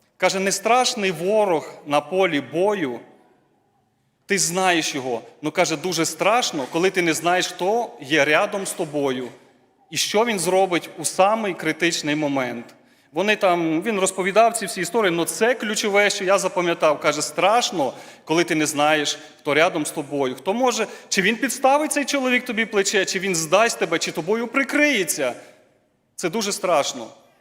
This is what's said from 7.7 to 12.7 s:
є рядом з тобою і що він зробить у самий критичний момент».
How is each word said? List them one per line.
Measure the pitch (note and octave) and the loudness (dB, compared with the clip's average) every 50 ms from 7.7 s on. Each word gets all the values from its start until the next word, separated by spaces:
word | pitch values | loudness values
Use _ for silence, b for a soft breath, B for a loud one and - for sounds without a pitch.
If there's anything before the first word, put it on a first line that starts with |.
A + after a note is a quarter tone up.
| G#3+ A#3+ A#3 - - - | 0 0 -2 -4 -10 -12
є | D3 C3 D3+ D#3 C#3 | -6 0 2 2 4
рядом | D3 D3+ E3 G3+ G3+ G3+ G3+ G3 | 4 4 2 2 0 -2 -6 -6
з | - | -6
тобою | - - F3+ D3+ C#3+ D3 C#3+ C#3 C3 B2+ B2+ A#2 A#2 - - _ _ _ _ _ _ _ _ - | -6 -6 -6 -4 -2 -2 0 0 -2 -2 -6 -10 -12 -18 -20 _ _ _ _ _ _ _ _ -10
і | D#3+ | -4
що | C3+ - - - G#3 A3+ | -4 -4 0 2 2 2
він | A#3+ A3 F#3+ | 2 0 -2
зробить | D#3 F3+ F#3 F#3 G3 F#3 F3 D#3+ - - - - | 0 2 2 4 2 2 0 -2 -4 -4 -12 -6
у | D3+ | -6
самий | - - - F#3 G3 A3 A3+ A3 G3+ E3+ | -4 2 2 4 4 4 0 -2 -4 -4
критичний | - D#3+ D#3+ D3+ D#3 F3+ E3+ E3+ - - D3+ D3 | -4 -4 -4 -2 0 0 0 0 -2 -2 -2 -2
момент». | D3+ D#3 C#3+ C#3 C3+ B2+ B2 A#2 A#2 A2+ - | 0 0 0 0 -2 -2 -4 -6 -10 -12 -16